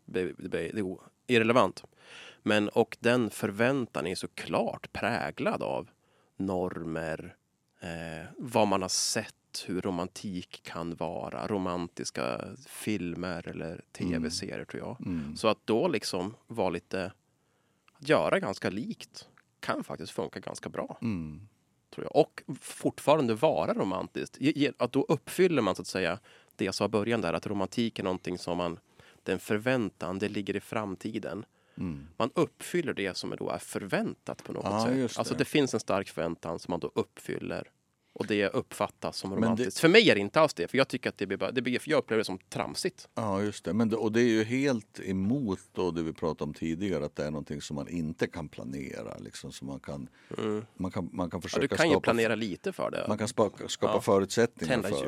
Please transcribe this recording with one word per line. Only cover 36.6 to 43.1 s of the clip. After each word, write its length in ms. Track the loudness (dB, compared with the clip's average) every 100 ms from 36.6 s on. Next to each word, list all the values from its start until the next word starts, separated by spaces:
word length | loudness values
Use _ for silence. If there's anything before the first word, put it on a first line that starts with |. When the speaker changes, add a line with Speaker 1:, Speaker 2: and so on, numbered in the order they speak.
| -4
Speaker 1:
man 80 | -4
då 120 | -2 -2
uppfyller. 760 | -4 -6 -8 -6 -4 -6 -8 _ _ _ _
Och 140 | -8 0
det 200 | 2 2
uppfattas 680 | 0 -4 -4 -4 -2 -6 -4
som 120 | -4
Speaker 2:
Men 100 | 0
det 40 | 2
Speaker 1:
romantiskt. 340 | 2 0 4
För 80 | 8
mig 220 | 10 10
är 60 | 6
det 60 |
inte 180 | 6 4
alls 120 | 4
det, 140 | 4 0
för 100 | 2
jag 100 | 2
tycker 220 | 0 -4
att 80 | -2
det 80 | -2
blir 100 | 0
bara, 140 | 0
det 100 | 0
blir, 180 | 0 -2 2
jag 120 | 0
upplever 200 | 2 0
det 40 | 0
som 120 | -4 _
tramsigt. 600 | -6 -4 -4 -6 -6 -12